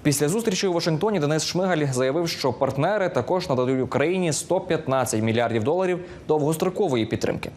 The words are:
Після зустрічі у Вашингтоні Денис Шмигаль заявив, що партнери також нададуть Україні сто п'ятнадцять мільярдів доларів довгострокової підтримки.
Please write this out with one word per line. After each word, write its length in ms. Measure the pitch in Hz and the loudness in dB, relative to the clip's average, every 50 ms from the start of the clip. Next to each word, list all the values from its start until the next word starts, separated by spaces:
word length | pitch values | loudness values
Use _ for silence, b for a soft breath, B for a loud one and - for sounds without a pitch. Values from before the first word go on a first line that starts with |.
| - | 2
Після 260 | 147 143 - 151 147 | 0 2 2 0 0
зустрічі 380 | 175 233 226 226 185 180 - 190 | 0 0 0 0 0 0 0 0
у 60 | 175 | 0
Вашингтоні 460 | 170 165 175 160 147 170 220 214 185 | 0 0 0 0 0 0 0 0 0
Денис 260 | 147 143 156 156 147 | 0 0 0 0 -2
Шмигаль 400 | - - 170 185 190 180 156 151 139 | -2 -2 0 0 2 2 2 0 0
заявив, 380 | 131 123 131 131 135 165 175 160 | 0 0 0 2 2 0 -2 -2
що 240 | - - - 135 123 | -4 -2 -2 -2 0
партнери 560 | - 139 131 - - 143 175 208 214 190 175 | 0 -2 -2 0 0 0 0 2 0 0 0
також 400 | - 123 - - 170 185 170 - | 0 -2 0 0 0 -2 0 0
нададуть 320 | 139 123 127 123 135 131 | 0 0 2 0 0 0
Україні 520 | 127 123 - 123 139 160 185 190 180 165 139 | -2 0 0 2 2 2 2 0 0 0 0
сто 260 | - - - 170 185 | -2 -2 0 -2 -2
п'ятнадцять 600 | 185 - 170 156 - - 131 135 123 117 - 110 | 0 0 -2 -2 0 0 0 0 0 0 0 0
мільярдів 420 | 110 113 110 117 120 113 110 117 107 | 0 2 2 2 2 2 0 0 0
доларів 360 | 131 160 180 190 185 180 170 B B B B B - | 2 0 2 2 0 -2 -2 B B B B B 0
довгострокової 800 | 156 156 147 147 165 165 190 185 180 - 214 175 131 120 110 | 2 2 2 0 0 0 0 -2 0 0 0 0 2 0 0
підтримки. 440 | - - 110 - - - - - - - | 0 -2 -4 -2 -4 -4 -4 -8 -10 -14